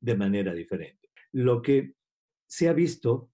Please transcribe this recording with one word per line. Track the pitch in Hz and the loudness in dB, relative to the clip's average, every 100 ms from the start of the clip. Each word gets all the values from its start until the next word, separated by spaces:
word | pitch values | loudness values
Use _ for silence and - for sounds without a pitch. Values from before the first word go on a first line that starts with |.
de | 113 101 | -4 0
manera | 98 101 92 | 0 0 -2
diferente. | 85 85 95 82 _ _ _ _ | -6 -8 -10 -10 _ _ _ _
Lo | 131 123 120 | -2 0 2
que | 127 135 135 _ _ _ _ _ _ | 2 2 0 _ _ _ _ _ _
se | - 170 | 0 2
ha | |
visto, | 160 170 - 120 117 - | 4 0 0 -2 -2 -4